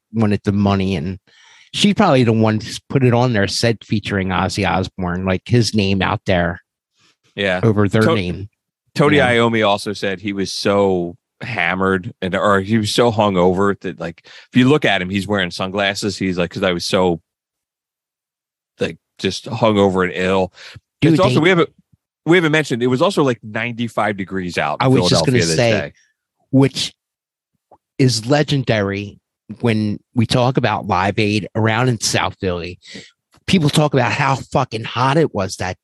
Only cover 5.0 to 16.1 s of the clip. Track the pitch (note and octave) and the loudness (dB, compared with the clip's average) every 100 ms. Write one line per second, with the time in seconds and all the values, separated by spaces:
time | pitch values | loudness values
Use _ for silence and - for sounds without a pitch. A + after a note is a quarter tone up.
5 | F2+ F2+ F#2+ F#2 - A#2+ A2 G#2+ G2 G2 | -6 -4 -2 -4 0 0 2 0 0 0
6 | F2+ G#2 - F2+ F2 F2 _ _ _ _ | 0 -2 0 0 0 -4 _ _ _ _
7 | _ _ _ G#2 G2 F2+ A2+ G#2 G2+ A2 | _ _ _ -4 -2 0 0 2 2 2
8 | A2 G#2+ F2+ E2+ G2 _ _ _ _ - | 2 0 -2 -8 -12 _ _ _ _ 0
9 | D3 D3 B2+ A#2 A#2 A2+ G#2 G2+ A2 G2 | 2 4 2 2 2 2 0 0 -4 -6
10 | G2+ F#2 G#2 G2 F#2 - G#2+ G2+ G2 F2+ | -6 -6 -6 -4 -6 -4 0 2 2 0
11 | F2 - _ - A#2+ A2+ E2+ F#2 F#2+ F#2 | -4 -10 _ -16 -8 -4 -2 0 0 0
12 | F2 - F#2+ F2+ G2+ G2 F#2+ A2+ G2+ - | -4 -8 -4 0 2 0 0 -2 0 2
13 | A#2+ A2 G#2 F#2 F2+ F2+ G2+ F#2+ F#2+ - | 2 2 2 4 2 2 0 -2 -8 -10
14 | E2+ - - - - B2 B2+ D3 A#2+ G2 | -12 -12 -20 -20 -4 2 4 4 2 0
15 | F2+ G2+ F#2+ G#2 F2 - F#2 G2+ G2 G2+ | -2 -4 -2 -2 -2 -4 -6 -2 -2 -2
16 | G#2+ | -6